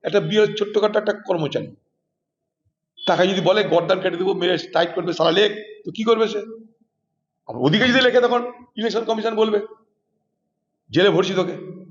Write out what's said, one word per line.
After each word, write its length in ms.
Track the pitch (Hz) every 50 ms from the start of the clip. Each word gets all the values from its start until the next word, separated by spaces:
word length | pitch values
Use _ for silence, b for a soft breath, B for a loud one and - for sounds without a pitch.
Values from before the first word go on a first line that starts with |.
একটা 180 | - 160 170 202
বিএলও 260 | 165 156 202 214 214
ছোট্টখাটো 520 | 214 208 - 208 202 214 220 214 214 214 220
একটা 140 | 208 208 202 - -
কর্মচারী, 400 | - 185 170 156 139 - - 80 - - _ _ _ _ _ _ _ _ _ _ _ _ _ _ _ _ _ _ _ _ _ _ _ _ - -
তাকে 220 | - 180 165 180 190
যদি 120 | 196 190
বলে 240 | 165 175 190 214 196
গর্দান 360 | - 160 170 170 160 - -
কেটে 160 | - 185 175
দেবো, 180 | 170 185 190 190
মেরে 240 | 175 175 180 180 165
টাইট 360 | - - - 160 175 170 -
করবে 180 | 185 170 180
সারা 180 | 165 - 160 170
লেগ, 220 | 170 190 214 - 214 214 - - - - -
তো 60 | -
কি 120 | - -
করবে 260 | 220 226 226 220 226 208
সে? 100 | 208 208 208 - - - - - _ _ _ _ _ _ _ _ _ _ _ _ _ _ _
আর 100 | - 113
ওদিকে 320 | 120 123 143 165 214 254 254
যদি 120 | 240 262
লেখে, 200 | 254 247 240 254
তখন 320 | 247 226 240 240 240 247 - - - _ _
ইলেকশন 280 | 208 220 226 190 226 226
কমিশন 300 | 220 226 220 208 226 220
বলবে, 320 | 214 220 220 208 208 208 - - _ _ _ _ _ _ _ _ _ _ _ _ _ _ _ _ _ _ _ _ _ _ _
"জেলে 200 | 107 160 190 202
ভরছি 240 | 160 185 185 - 190
তোকে।" 380 | 185 180 - - - - - - - - -